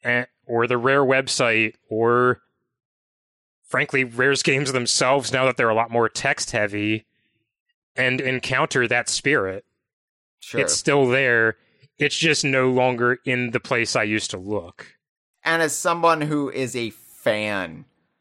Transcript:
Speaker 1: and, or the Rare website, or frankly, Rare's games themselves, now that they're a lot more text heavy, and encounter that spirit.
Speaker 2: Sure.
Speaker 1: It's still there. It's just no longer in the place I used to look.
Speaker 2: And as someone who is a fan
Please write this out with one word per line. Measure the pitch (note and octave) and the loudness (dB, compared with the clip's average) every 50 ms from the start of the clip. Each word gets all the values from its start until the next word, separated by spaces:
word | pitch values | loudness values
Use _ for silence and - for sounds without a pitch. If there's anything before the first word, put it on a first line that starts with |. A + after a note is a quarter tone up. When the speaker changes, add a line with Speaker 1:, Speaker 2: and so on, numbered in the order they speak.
| - | -4
Speaker 1:
and, | B2 B2 A#2+ B2 - _ _ _ | -2 -2 -2 -2 -4 _ _ _
or | - A#2+ A#2 A#2 | -4 0 0 0
the | A#2+ B2+ A#2+ | 0 0 0
Rare | A#2+ C3+ C#3 C#3+ C#3 | 2 2 4 4 4
website, | B2+ C3 C3+ C3+ C3 - - B2+ A#2 A2 A2 A2 G#2+ - _ _ | 4 2 0 0 -2 -2 0 2 2 2 2 0 0 -4 _ _
or | _ A2 A2 A2+ A#2 A#2+ B2 B2 B2 A#2+ - _ _ _ _ _ _ _ _ _ _ _ _ _ _ _ _ _ _ _ _ _ _ _ _ _ | _ -2 0 2 2 4 4 4 2 0 -2 _ _ _ _ _ _ _ _ _ _ _ _ _ _ _ _ _ _ _ _ _ _ _ _ _
frankly, | _ - B2+ D3 - C#3 C3+ C3 | _ -4 -4 -2 0 0 -2 -2
Rare's | A#2+ A#2 B2 B2+ C#3 C3+ C3 | 0 0 2 2 2 2 2
games | - D#3 C3+ C3+ D3 C3 C3 | 2 0 0 0 0 -2 -2
themselves, | B2+ A#2+ - - - C#3 B2+ C#3 C#3+ A#2 - | -2 -2 0 0 0 2 2 2 2 0 -2
now | B2+ C3 C3 | 0 0 0
that | C3 B2 | 0 2
they're | - A#2+ A2+ | 2 0 2
a | A2 | 2
lot | A2+ A#2 A2+ | 2 0 0
more | A#2 A#2 A2+ G#2+ | 0 0 0 0
text | - - - C3+ D3+ - - - | -2 -2 -2 -2 -2 -2 -4 -4
heavy, | - A2 G#2 G2+ G2+ G#2 G#2 G#2+ A2 A2 - _ _ _ _ _ _ _ _ _ _ _ _ _ _ _ _ _ _ | -2 -2 -2 -2 -2 -4 -2 -2 -2 -4 -6 _ _ _ _ _ _ _ _ _ _ _ _ _ _ _ _ _ _
and | B2+ C3 B2+ B2+ C3 | -2 -2 0 0 -2
encounter | C#3 B2+ C3 A#2+ - - C3 C3 D#3+ - - C3 A#2+ | -2 -4 -4 -4 -4 -2 0 0 0 0 0 0 0
that | A2+ B2 A#2+ - | 2 0 -2 -2
spirit. | - - - - C#3 D3+ B2+ F#2+ F#2+ F#2+ G2+ - _ _ _ _ _ _ _ _ _ _ _ _ _ _ _ | -2 -6 -2 0 0 0 0 0 -4 -6 -8 -12 _ _ _ _ _ _ _ _ _ _ _ _ _ _ _
Speaker 2:
Sure. | - - A#2+ B2+ | -16 -6 -4 -2
Speaker 1:
It's | C3+ - - | -2 0 -2
still | - - D#3 C#3+ C#3+ C3 | -2 0 2 2 4 4
there. | B2 B2 C3+ C3+ B2 A#2+ A2+ A2+ A2+ A2 - _ _ _ _ _ _ _ | 2 2 2 2 2 4 4 2 2 0 -4 _ _ _ _ _ _ _
It's | - D3 D3 - | -4 -4 -2 -2
just | - D#3+ D#3+ C#3+ - - | 0 0 0 0 0 0
no | C#3 C3+ C3 B2+ C3 | 0 2 2 2 2
longer | B2+ B2+ B2+ B2+ B2 A#2 B2 A#2+ B2+ - _ | 4 2 2 2 2 2 0 0 0 0 _
in | C3 B2+ B2 B2 A#2+ | -2 -2 -2 -2 -2
the | A#2+ A#2+ | -4 -6
place | - - C3 A#2 A2+ - - | -4 -2 -2 0 0 0 0
I | B2 G#2+ | -2 0
used | G#2+ G#2+ G#2+ - - | 0 -2 -2 -4 -6
to | - | -8
look. | F#2 F#2 G2+ G#2+ F#2+ E2+ F2 - - - - _ _ _ _ _ _ _ _ _ _ - | -10 -6 -6 -6 -6 -6 -10 -16 -20 -20 -20 _ _ _ _ _ _ _ _ _ _ -4
Speaker 2:
And | D#3+ E3 E3 D#3+ | -2 0 0 0
as | D3 - | -2 -2
someone | - - F3+ E3+ E3+ E3+ E3 D#3+ D#3 | -4 -2 -2 -2 2 2 2 2 2
who | D3 D3+ D3+ D3 C#3+ B2+ | 0 -2 -2 -2 -2 -4
is | - B2+ C3 A#2+ - | -4 -6 -6 -4 -4
a | B2 A#2 G#2+ | -6 -6 -6
fan | - - - - - - - A#2+ G#2+ G#2+ G#2+ G#2+ G#2 F#2+ F2+ E2 D#2 - - _ _ _ _ _ _ _ | -8 -14 -20 -20 -20 -4 -2 -2 0 0 -2 -4 -4 -4 -6 -8 -10 -16 -20 _ _ _ _ _ _ _